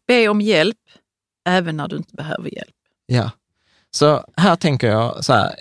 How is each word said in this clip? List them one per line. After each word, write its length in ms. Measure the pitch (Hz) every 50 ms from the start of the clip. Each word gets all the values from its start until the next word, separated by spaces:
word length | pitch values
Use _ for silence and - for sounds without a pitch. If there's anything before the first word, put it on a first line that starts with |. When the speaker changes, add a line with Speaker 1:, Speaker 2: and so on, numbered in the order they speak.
| _
Speaker 1:
Be 220 | - 247 240 226 208
om 120 | 214 208
hjälp 360 | 208 220 202 156 160 220 233 _ _ _ _ _ _ _ _ _ _ _ _ _ - 175
även 280 | 180 190 175 170 156
när 120 | 151 147 170
du 80 | -
inte 180 | 147 165 _ -
behöver 380 | - 151 156 - - - 139 -
hjälp. 200 | - - - _ _ _ _ _ _ _
Speaker 2:
Ja. 240 | - 123 120 - - - _ _ _ _ _ _ _ _ _ _ _
Så 340 | - - 147 151 151 - - - -
här 200 | 156 175 185 170
tänker 300 | 170 - 160 135 120 127 110
jag 340 | 107 110 117 120 - - -
så 80 | -
här, 220 | 127 107 - 50 - -